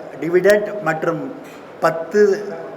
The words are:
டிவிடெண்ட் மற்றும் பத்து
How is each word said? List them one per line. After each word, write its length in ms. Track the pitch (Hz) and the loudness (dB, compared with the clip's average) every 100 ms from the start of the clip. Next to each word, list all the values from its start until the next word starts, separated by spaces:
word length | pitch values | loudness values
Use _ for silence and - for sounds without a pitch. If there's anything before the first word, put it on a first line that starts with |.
| - - | -12 -8
டிவிடெண்ட் 600 | 156 180 185 208 208 - | 0 4 6 4 2 -4
மற்றும் 520 | 156 160 170 160 135 - - - - - | -4 -2 -2 -4 -6 -12 -16 -18 -18 -2
பத்து 640 | 165 160 - 208 208 185 202 - 208 | -2 -2 0 4 4 2 -4 -12 -12